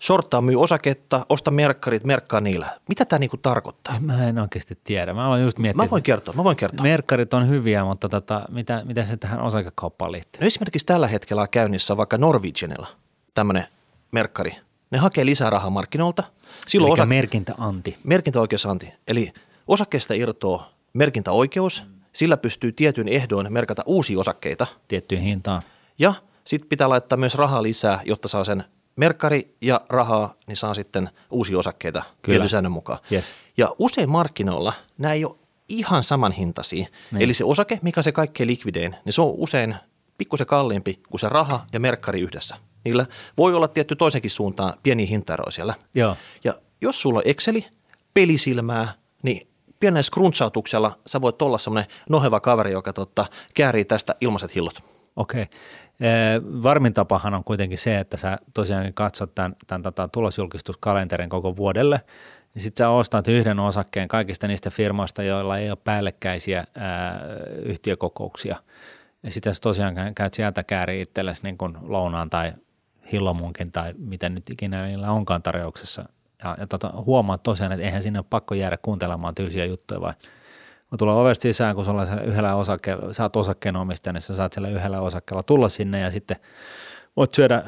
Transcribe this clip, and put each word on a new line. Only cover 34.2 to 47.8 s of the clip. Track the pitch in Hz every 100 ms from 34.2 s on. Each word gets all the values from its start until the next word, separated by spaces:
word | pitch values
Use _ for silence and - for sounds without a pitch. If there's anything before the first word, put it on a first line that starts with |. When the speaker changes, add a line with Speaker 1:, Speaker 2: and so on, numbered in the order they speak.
| 165 - 98 85 92 - - -
Speaker 1:
nämä | 147
ei | 151 156
ole | - _ _ -
ihan | 220 214 170
samanhintaisia. | 117 143 110 95 87 82 - 82 95 - -
Speaker 2:
Niin. | 104
Speaker 1:
Eli | 123
se | 120
osake, | 120 147 208 220
mikä | 175 170
on |
se | 151
kaikkein | 147 151 - 117
likvidein, | 120 110 87 87 90 -
niin |
se | 107
on | 156 -
usein | 160 139 113 107 - _ _ -
pikkusen | 202 147 131
kalliimpi | 143 135 101 95 92 _
kuin | 104
se | 107
raha | 139 147 131 -
ja | 113
merkkari | 123 120 - 92
yhdessä. | 90 76 - - _ _ 117
Niillä | 123 131 - - -
voi | 180
olla | 175 160
tietty | - 147 151
toisenkin | 165 147 110
suuntaan | - 101 95 95 -
pieni | 135 120 95
hintaero | 107 92 80 -
siellä. | - 95 113 _ 131
Speaker 2:
Joo. | 113 87 - -
Speaker 1:
Ja | - - _ _
jos | 226 262
sulla | 139 113
on | 104
Exceli, | 143 - 226 - _